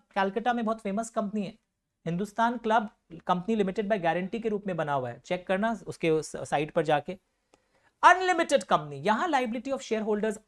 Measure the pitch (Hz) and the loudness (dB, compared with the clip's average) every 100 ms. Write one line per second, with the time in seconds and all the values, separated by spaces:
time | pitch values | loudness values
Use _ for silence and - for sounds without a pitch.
0 | _ 196 196 208 240 240 220 220 202 202 | _ -2 -2 0 -2 0 -2 -4 -4 -4
1 | 226 226 208 214 180 - _ _ _ _ | -4 -4 -4 -4 -6 -10 _ _ _ _
2 | 165 175 208 - 233 247 220 220 208 - | -6 -4 -4 0 0 0 0 0 0 -8
3 | _ 165 - 180 175 226 190 190 202 214 | _ -8 -2 0 0 0 0 0 0 0
4 | 165 170 185 226 226 208 202 165 151 139 | 0 0 -2 -4 -4 -4 -4 -2 0 -2
5 | 123 117 - 180 180 190 220 226 - - | -2 -8 -6 -6 -2 0 0 -2 -8 -2
6 | 165 156 147 151 135 147 151 170 156 147 | 0 0 -2 -8 -2 -2 0 0 2 2
7 | - 190 _ _ _ _ _ _ _ _ | 0 -12 _ _ _ _ _ _ _ _
8 | 311 359 370 339 330 277 - 170 151 139 | 6 8 4 2 4 2 4 0 0 -4
9 | 170 226 359 277 247 247 269 262 - 220 | 0 2 2 0 0 -4 -4 -6 -4 -4
10 | 214 208 220 208 | 0 0 -2 -4